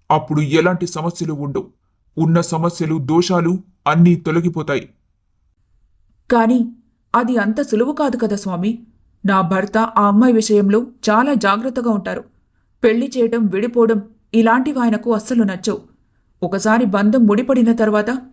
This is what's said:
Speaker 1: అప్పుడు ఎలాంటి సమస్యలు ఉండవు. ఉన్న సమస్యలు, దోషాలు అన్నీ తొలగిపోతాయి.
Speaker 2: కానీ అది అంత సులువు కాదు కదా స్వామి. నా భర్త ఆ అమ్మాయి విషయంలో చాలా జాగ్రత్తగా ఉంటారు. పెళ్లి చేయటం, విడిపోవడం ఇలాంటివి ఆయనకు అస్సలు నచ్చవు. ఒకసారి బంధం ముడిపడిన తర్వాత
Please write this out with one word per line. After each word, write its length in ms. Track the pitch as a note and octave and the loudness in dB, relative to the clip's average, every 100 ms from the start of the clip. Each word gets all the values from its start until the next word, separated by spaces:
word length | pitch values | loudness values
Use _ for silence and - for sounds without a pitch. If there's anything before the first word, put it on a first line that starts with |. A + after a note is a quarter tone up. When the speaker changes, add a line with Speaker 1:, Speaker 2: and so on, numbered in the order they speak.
| - | -2
Speaker 1:
అప్పుడు 300 | D#3 D#3 D3+ | -2 0 -2
ఎలాంటి 460 | D3 D#3+ F3 F3+ F3 | 0 2 2 0 -4
సమస్యలు 460 | D#3+ E3 E3+ D#3 | -6 -6 -6 -6
ఉండవు. 340 | D3 C#3+ C3 - _ _ _ _ - | -6 -6 -8 -10 _ _ _ _ -2
ఉన్న 240 | D#3+ E3+ | 0 2
సమస్యలు, 560 | E3+ D#3+ E3+ E3 D#3 D#3+ | 0 -2 -2 -2 -4 -4
దోషాలు 640 | C3 E3 F3 F3+ E3 F#3 - _ D3 | 0 0 2 0 0 -2 -8 _ 0
అన్నీ 280 | D#3+ F3 E3+ | 4 4 4
తొలగిపోతాయి. 760 | E3 E3 E3+ D#3+ D3+ C#3 - _ _ _ _ _ _ _ _ _ _ _ _ _ - | 0 -2 -2 -4 -4 -6 -6 _ _ _ _ _ _ _ _ _ _ _ _ _ -2
Speaker 2:
కానీ 400 | A#3+ A3+ B3+ A#3 - _ _ _ A#3 | 2 2 2 -2 -10 _ _ _ -2
అది 220 | A#3+ A#3 | 0 0
అంత 240 | G3+ A3 | -2 -2
సులువు 300 | C#4 G#3+ B3+ | -2 0 0
కాదు 260 | D4 C4+ A3+ | -2 -2 -2
కదా 180 | G#3+ G3+ | -4 -4
స్వామి. 440 | F#3+ F3 G3+ A#3 - _ _ _ G3+ | -6 -4 -4 -6 -12 _ _ _ -2
నా 160 | F#3+ | 0
భర్త 360 | F3 F#3+ G3 A3 | 0 -2 0 -2
ఆ 300 | A3+ G#3 G3+ | 0 0 2
అమ్మాయి 260 | G#3 B3+ | 4 4
విషయంలో 540 | A3 A3 G#3 G3 G#3+ A#3+ - A3 | 4 2 2 4 2 -2 -4 0
చాలా 240 | G#3+ C4+ | 2 2
జాగ్రత్తగా 560 | B3 G3 G3+ B3+ B3 A#3+ | 0 0 -2 -4 -4 -2
ఉంటారు. 340 | G#3 F3+ F3+ - _ _ _ _ _ | -2 -4 -10 -12 _ _ _ _ _
పెళ్లి 280 | A#3 A3+ C#4 C4 | 0 2 -2 -2
చేయటం, 280 | A3+ A#3 G#3 | 0 0 -2
విడిపోవడం 560 | F#3+ B3 A#3+ A3+ G#3+ G3+ _ _ | -2 -2 2 2 0 -4 _ _
ఇలాంటివి 460 | A3+ A3+ A#3+ C4 C4+ | 2 4 2 0 -2
ఆయనకు 340 | A#3+ A#3+ A#3 | -2 -2 -2
అస్సలు 300 | G#3+ - A#3+ | -4 0 0
నచ్చవు. 380 | G3 F#3 G#3+ - - _ _ _ _ _ | 0 -2 -6 -6 -10 _ _ _ _ _
ఒకసారి 420 | F3 F#3+ G#3 A3+ A3 | -6 -2 0 0 2
బంధం 400 | G3 G#3+ B3+ G#3+ | 2 2 4 4
ముడిపడిన 480 | G#3 B3+ A#3+ A#3 | 2 0 2 2
తర్వాత 480 | A3+ A3 G#3 G#3+ C4 - | 2 0 0 -2 -6 -10